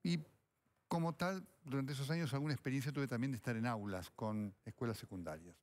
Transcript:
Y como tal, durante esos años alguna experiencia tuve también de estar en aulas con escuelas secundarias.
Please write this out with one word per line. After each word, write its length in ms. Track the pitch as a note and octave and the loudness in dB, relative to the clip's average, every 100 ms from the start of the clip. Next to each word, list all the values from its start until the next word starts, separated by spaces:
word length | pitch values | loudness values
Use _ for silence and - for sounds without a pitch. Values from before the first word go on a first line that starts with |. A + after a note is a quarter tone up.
Y 180 | F3 E3+ - _ _ _ _ _ _ | 0 -2 -4 _ _ _ _ _ _
como 280 | E3+ E3 | 2 2
tal, 320 | - F3+ F#3+ - - | 2 0 0 -6 -16
durante 280 | C#3 C#3 C3+ | 0 0 2
esos 160 | C#3 C#3 | -2 0
años 220 | E3 D3+ | 2 2
alguna 220 | C#3 D3+ | 2 2
experiencia 380 | C3+ - C3+ C3+ | 0 2 0 0
tuve 160 | C#3+ C3+ | 0 0
también 240 | A#2+ C3+ | 2 0
de 40 | B2 | 0
estar 200 | - A2+ | 0 0
en 100 | A#2+ | 0
aulas 440 | A2+ G2+ F#2 F2 | 0 -2 -4 -6
con 440 | - A2 G#2+ G#2 - | -4 -2 0 -2 -6
escuelas 340 | - - A#2+ A2 | -14 -4 -2 -2
secundarias. 580 | - F#2+ D#2+ D#2 E2+ - | -6 -6 -6 -8 -12 -20